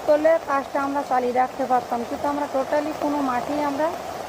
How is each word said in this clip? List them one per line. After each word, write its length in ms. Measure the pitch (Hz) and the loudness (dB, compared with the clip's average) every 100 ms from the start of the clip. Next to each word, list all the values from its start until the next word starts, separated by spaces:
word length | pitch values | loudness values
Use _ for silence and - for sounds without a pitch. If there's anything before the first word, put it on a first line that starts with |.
| - | 4
করলে 220 | 302 311 330 302 | 4 6 4 2
কাজটা 280 | 277 269 285 277 | -2 0 -2 -2
আমরা 160 | 285 269 | -2 0
চালিয়ে 280 | 254 247 247 | 0 2 2
রাখতে 240 | 254 - 247 | 0 -2 0
পারতাম, 260 | 254 - 240 233 | 0 0 -4 -4
কিন্তু 180 | 285 285 | -4 -2
আমরা 140 | 285 285 | -2 -2
টোটালি 380 | 269 254 302 302 302 | -2 0 0 0 -2
কোনো 160 | 302 285 269 | -2 0 0
মাটি 240 | 240 - 294 285 | -2 -2 -2 0
আমরা 180 | 277 320 - - - | 0 0 -2 -8 -10